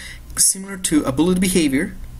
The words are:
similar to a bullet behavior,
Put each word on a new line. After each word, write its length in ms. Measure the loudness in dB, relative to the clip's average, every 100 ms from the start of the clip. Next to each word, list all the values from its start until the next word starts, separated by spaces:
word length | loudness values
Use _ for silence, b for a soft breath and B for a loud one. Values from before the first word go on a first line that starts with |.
| B B -8 0
similar 380 | 0 0 -6 -6
to 260 | 0 2
a 80 | 2
bullet 280 | 2 2 4
behavior, 560 | 4 4 4 2 -2 -6 -12